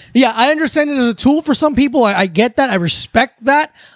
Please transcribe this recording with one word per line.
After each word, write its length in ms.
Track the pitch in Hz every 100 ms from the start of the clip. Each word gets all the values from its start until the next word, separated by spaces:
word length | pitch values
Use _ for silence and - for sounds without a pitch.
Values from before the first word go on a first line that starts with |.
| -
Yeah, 180 | 247 247
I 160 | 220 262
understand 360 | 311 302 311 294
it 60 | 277
as 120 | 240
a 40 |
tool 280 | 202 254 302
for 100 | 302
some 200 | 262 302
people. 300 | 247 285 262
I, 100 | 214
I 120 | 190 190
get 300 | 165 233 262
that. 140 | 262
I 60 | 190
respect 680 | 170 - - 226 254 _ 240
that. 280 | 285 302 _ -